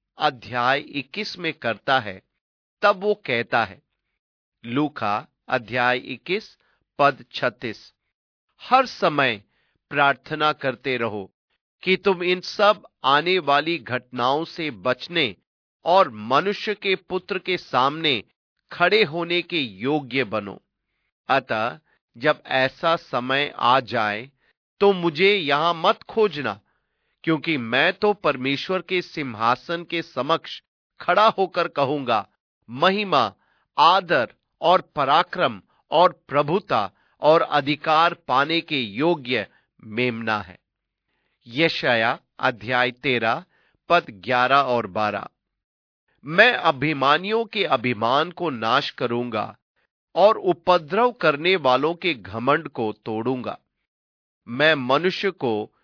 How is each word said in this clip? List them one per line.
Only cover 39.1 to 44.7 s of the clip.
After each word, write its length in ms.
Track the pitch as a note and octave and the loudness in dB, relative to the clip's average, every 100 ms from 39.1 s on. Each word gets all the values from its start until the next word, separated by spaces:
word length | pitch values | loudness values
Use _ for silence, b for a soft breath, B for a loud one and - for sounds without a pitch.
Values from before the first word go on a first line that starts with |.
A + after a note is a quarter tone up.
| D#3+ B2 A#2+ F#2+ _ _ _ | 0 -2 -4 -6 _ _ _
मेमना 540 | A2 G#2+ B2 A2+ A2 G#2+ | -8 -4 -2 -2 -4 -4
है।'" 200 | F2+ F#2 _ _ _ _ _ _ _ _ A#2+ | -6 -18 _ _ _ _ _ _ _ _ -10
यशायाह 800 | A#2+ E3 - D3 A#2 A2+ D#3 _ - | -2 -2 -2 0 2 0 -2 _ -4
अध्याय 520 | C3 A2+ G#2 B2+ B2 | -4 -4 -4 -2 -2
तेरह 540 | B2 C#3+ A#2+ A2+ C#3 F#3 _ _ _ - | -2 -4 0 0 -2 -8 _ _ _ 0
पद 180 | F3 D#3+ | 0 0
ग्यारह 460 | G2+ G2+ B2 B2+ C#3 | -8 -2 0 4 2
और 300 | C3 | 2